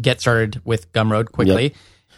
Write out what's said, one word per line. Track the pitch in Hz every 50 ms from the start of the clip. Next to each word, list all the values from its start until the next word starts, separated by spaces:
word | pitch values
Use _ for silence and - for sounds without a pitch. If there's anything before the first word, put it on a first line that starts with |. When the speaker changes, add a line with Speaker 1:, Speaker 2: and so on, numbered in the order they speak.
Speaker 1:
get | 117 127 123 - -
started | 127 117 113 113 107 101 113 -
with | 113 113 107 - - -
Gumroad | 113 110 110 107 107 113 107 -
quickly. | - 101 95 92 101 127
Speaker 2:
Yep. | 147 - - - _ _ _ _ _ _